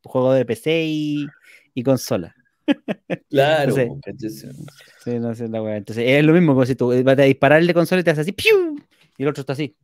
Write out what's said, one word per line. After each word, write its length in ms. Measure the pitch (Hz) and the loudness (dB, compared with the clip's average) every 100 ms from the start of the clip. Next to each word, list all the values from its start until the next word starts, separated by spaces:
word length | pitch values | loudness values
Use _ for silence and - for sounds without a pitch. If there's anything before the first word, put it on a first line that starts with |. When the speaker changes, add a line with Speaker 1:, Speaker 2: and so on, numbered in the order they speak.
Speaker 1:
juegos 320 | - 131 127 131 | -6 -2 2 2
de 80 | |
P 120 | 120 113 | 0 -4
C 280 | - 165 160 | -2 -2 -2
y, 400 | 151 151 147 147 - _ _ _ | -4 -4 -4 -6 -12 _ _ _
y 80 | - | -6
consola. 540 | 123 131 - 110 87 _ _ _ - | -2 -2 0 -6 -6 _ _ _ -4
<laughs> 640 | - - 202 - 175 _ | -4 -4 -10 -8 -12 _
Speaker 2:
Claro, 420 | 139 143 156 139 | 0 2 2 0
Speaker 1:
Entonces, 180 | 139 120 | 0 -2
Speaker 2:
po, 120 | 139 | -6
¿cachai? 280 | - - 110 | -16 -12 -12
Sí. 160 | - - - - - - _ | -12 -16 -18 -20 -20 -20 _
Speaker 1:
sí, 140 | - 120 | -8 -6
no 160 | 117 | -6
sé, 140 | 113 117 | -8 -8
la 140 | 110 | -6
weá. 140 | 110 107 | -6 -8
Entonces, 280 | 101 110 120 | -8 -4 2
es 180 | 139 | 4
lo 80 | 151 | 6
mismo, 200 | 165 165 | 4 4
como 120 | 131 | 4
si 100 | 127 131 | 2 0
tú 160 | 123 127 | 0 2
vas 160 | 131 135 | 2 4
a 40 | |
disparar 420 | 139 135 139 151 | 4 4 4 4
de 100 | 170 | 2
consola 260 | 170 165 185 | 0 0 0
y 40 | |
te 60 | 175 | 0
haces 120 | 151 | 0
así, 100 | 156 | -2
¡piu! 440 | - 440 415 349 294 - _ _ - | -2 2 2 2 -6 -14 _ _ -6
Y 40 | |
el 60 | 139 | -6
otro 120 | 147 | -4
está 140 | 131 | -8
así 200 | 135 147 _ | -6 -8 _